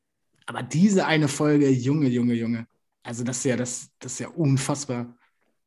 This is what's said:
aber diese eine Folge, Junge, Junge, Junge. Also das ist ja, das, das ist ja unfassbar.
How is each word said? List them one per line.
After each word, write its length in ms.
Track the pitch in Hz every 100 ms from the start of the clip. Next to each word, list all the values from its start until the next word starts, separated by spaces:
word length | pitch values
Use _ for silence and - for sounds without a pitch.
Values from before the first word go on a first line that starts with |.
| _ _ _ _ -
aber 160 | 117
diese 440 | 117 151 208 190 147
eine 220 | 156 147
Folge, 400 | - 151 147 139
Junge, 400 | 131 123 151 135
Junge, 260 | 120 120
Junge. 320 | 117 113 117 117 _ _ _
Also 180 | - 117
das 160 | 123 131
ist 60 |
ja, 120 | 139 120
das, 340 | 120 - - _
das 140 | 127
ist 40 | -
ja 100 | -
unfassbar. 880 | - 147 135 135 143 - 120 120 - _ _ _ _